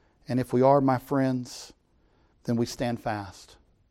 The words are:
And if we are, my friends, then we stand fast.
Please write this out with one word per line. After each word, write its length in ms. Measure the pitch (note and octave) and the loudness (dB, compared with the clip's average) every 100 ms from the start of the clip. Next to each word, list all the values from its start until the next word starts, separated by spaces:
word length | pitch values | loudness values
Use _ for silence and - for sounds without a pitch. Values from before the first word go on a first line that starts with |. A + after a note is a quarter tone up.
| _ _ - | _ _ -4
And 100 | B2+ | -4
if 140 | A#2+ | 0
we 80 | B2 | 4
are, 220 | C3 C#3 | 6 6
my 160 | C3+ B2+ | 4 0
friends, 720 | - C#3 C3 B2+ B2 - - - _ _ _ _ _ _ | -2 0 0 -2 -8 -14 -18 -20 _ _ _ _ _ _
then 120 | - A#2 | -4 -2
we 100 | A#2+ | -2
stand 340 | - B2 A#2 | -4 -4 -4
fast. 560 | A#2+ G#2 F#2+ - - - _ _ _ | -4 -6 -8 -16 -20 -20 _ _ _